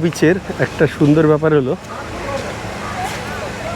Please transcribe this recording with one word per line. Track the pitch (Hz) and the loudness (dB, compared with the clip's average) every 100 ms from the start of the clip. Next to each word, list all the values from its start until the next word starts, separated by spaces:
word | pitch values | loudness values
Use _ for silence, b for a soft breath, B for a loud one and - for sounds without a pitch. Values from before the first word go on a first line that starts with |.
বিচের | 165 - 160 190 - 180 | 0 2 4 2 -2 -4
একটা | 139 - 156 - | -2 2 2 4
সুন্দর | 147 156 151 | 4 6 6
ব্যাপার | 151 156 147 | 4 4 4
হলো, | 127 180 - - - - - 554 - - - - - 719 762 - - - - - - | 2 -2 -6 -12 -10 -8 -6 -6 -6 -8 -10 -8 -8 -6 -6 -6 -8 -8 -8 -8 -4